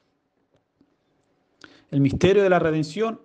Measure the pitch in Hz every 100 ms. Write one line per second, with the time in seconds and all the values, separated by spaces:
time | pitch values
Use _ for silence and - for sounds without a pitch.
0 | _ _ _ _ _ _ _ _ _ _
1 | _ _ _ _ _ _ - - _ 139
2 | 139 - 180 202 196 175 160 156 156 202
3 | 220 226